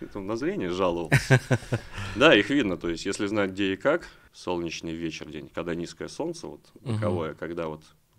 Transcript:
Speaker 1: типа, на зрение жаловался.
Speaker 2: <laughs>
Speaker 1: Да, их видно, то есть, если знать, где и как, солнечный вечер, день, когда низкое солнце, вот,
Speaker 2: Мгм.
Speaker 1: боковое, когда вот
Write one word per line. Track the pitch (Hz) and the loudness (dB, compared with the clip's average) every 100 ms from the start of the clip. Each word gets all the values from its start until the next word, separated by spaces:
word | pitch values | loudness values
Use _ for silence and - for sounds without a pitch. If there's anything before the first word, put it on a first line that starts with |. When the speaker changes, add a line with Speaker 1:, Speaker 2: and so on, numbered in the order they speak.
Speaker 1:
типа, | - 104 | -12 -8
на | 95 113 | -6 -4
зрение | 151 196 90 | -2 -2 -2
жаловался. | 90 92 85 80 139 - 127 - | 2 2 2 4 4 6 4 4
Speaker 2:
<laughs> | 123 - 120 - - 98 98 | 0 0 -6 -4 -10 -4 4
Speaker 1:
Да, | 151 113 | 8 8
их | 95 | 6
видно, | 143 104 85 | 4 2 0
то | 87 | -2
есть, | 82 95 | -2 -2
если | 98 104 | -2 0
знать, | 107 98 | 2 0
где | 95 98 | 2 0
и | 95 | 2
как, | 139 170 - - - | 2 0 -2 -20 -20
солнечный | - - 87 85 78 85 | -12 -6 -4 -4 -6 -8
вечер, | 82 82 78 73 | -6 -6 -6 -10
день, | 76 69 | -12 -10
когда | - 85 | -6 -4
низкое | 82 80 - 80 | -4 -6 -8 -10
солнце, | - 156 165 76 | -6 -6 -6 -12
вот, | 76 - - | -14 -20 -14
Speaker 2:
Мгм. | 139 107 | -6 -2
Speaker 1:
боковое, | 98 90 78 | -2 -2 -4
когда | 71 82 85 82 | -6 -8 -6 -6
вот | 78 - _ _ | -8 -14 _ _